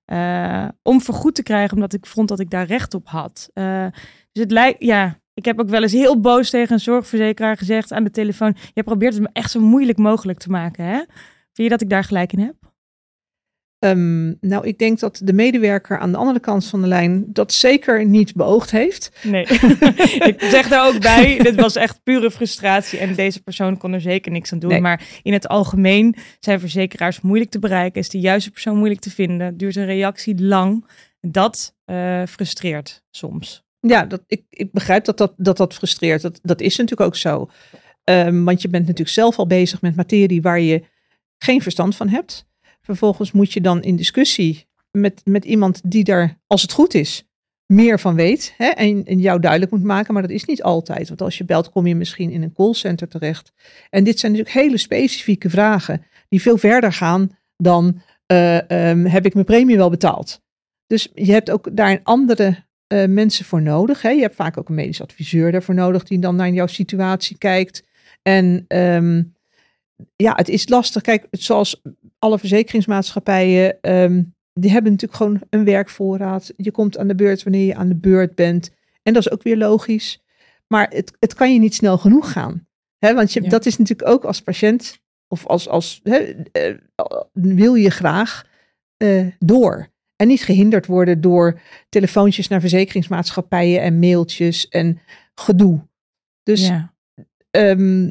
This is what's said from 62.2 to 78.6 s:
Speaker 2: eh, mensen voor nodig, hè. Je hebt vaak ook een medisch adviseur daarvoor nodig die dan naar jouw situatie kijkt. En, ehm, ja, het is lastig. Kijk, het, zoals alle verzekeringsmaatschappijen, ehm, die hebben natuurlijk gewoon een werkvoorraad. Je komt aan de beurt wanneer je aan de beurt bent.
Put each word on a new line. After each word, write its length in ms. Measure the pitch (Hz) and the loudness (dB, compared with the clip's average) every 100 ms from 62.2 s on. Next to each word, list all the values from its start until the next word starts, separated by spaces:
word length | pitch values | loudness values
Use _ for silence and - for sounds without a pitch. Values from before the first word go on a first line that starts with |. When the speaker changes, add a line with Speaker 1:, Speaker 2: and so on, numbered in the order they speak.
| 254 220 196 175 _ _ - | 2 2 0 -2 _ _ -4
Speaker 2:
eh, 180 | 208 190 | 0 2
mensen 380 | 196 220 - 185 | 2 2 -2 -4
voor 160 | 165 | -2
nodig, 400 | 156 151 233 277 | 0 0 0 -2
hè. 80 | 226 | 0
Je 120 | 285 | 0
hebt 140 | 214 - | 0 -4
vaak 220 | 165 165 | -8 -8
ook 120 | 165 | -8
een 60 | 151 | -6
medisch 260 | - 156 | -6 -8
adviseur 500 | - - 151 165 165 | -14 -14 -4 0 0
daarvoor 240 | 180 180 185 | 0 -2 0
nodig 280 | 180 185 | 0 -2
die 160 | - 185 | -2 -4
dan 160 | 180 180 | -2 -2
naar 140 | 180 | 0
jouw 180 | 180 175 | 0 -2
situatie 720 | - 185 190 185 185 - - | -4 -6 -4 -2 -2 -6 -4
kijkt. 460 | 202 185 185 - _ _ _ _ | 0 0 -2 -8 _ _ _ _
En, 440 | 190 190 180 180 180 | 2 4 4 2 -2
ehm, 560 | 180 175 170 170 170 170 _ _ _ _ _ _ _ - - | 0 2 2 2 0 -2 _ _ _ _ _ _ _ -14 -2
ja, 180 | 220 - | 0 0
het 140 | 175 | 0
is 200 | 208 - | -2 2
lastig. 320 | 247 240 214 | 0 0 -4
Kijk, 260 | - 208 - | -2 -2 -4
het, 100 | 185 | -8
zoals 380 | - 214 202 - - - _ - | -2 0 0 -6 -14 -20 _ -4
alle 200 | 220 214 | -2 0
verzekeringsmaatschappijen, 1400 | 196 208 226 226 202 196 190 202 - 190 185 180 190 - | 0 0 0 -2 -2 -2 -4 -6 -2 0 2 4 2 0
ehm, 420 | - 185 180 180 175 _ _ | 0 2 4 2 -2 _ _
die 180 | - 196 | -2 2
hebben 200 | 226 220 | 2 2
natuurlijk 300 | 202 220 - | 0 -2 -4
gewoon 200 | 208 202 - | -2 -2 -2
een 140 | 214 | 0
werkvoorraad. 920 | 202 196 196 - 190 190 190 190 - - | 2 2 -2 -4 -4 -4 -4 -6 -10 -10
Je 140 | 202 | -8
komt 260 | 214 208 - | -2 -4 -2
aan 100 | 196 | -4
de 80 | 190 | 2
beurt 280 | 202 196 | 0 0
wanneer 220 | 196 196 190 | -2 0 0
je 100 | 190 | -2
aan 120 | 180 | -2
de 80 | 170 | 0
beurt 400 | 190 185 180 180 | 2 2 2 0
bent. 360 | 170 175 | 0 0